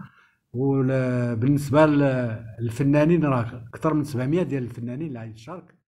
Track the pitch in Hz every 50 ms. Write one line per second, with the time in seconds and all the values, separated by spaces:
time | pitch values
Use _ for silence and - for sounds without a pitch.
0 | - - _ _ _ _ _ _ _ _ - 120 135 139 139 135 131 131 135 131
1 | 127 127 123 123 123 120 120 110 127 143 143 139 - - 139 151 156 151 147 143
2 | 139 135 131 127 123 113 110 107 - - - - 117 117 - - 143 139 147 147
3 | 151 165 175 165 151 143 131 120 113 - - 117 - - - - - 160 156 151
4 | 139 - - 120 127 139 160 185 175 127 139 135 123 110 120 123 117 120 123 139
5 | 165 156 123 113 113 113 110 110 - 156 180 175 - _ _ _ _ _ _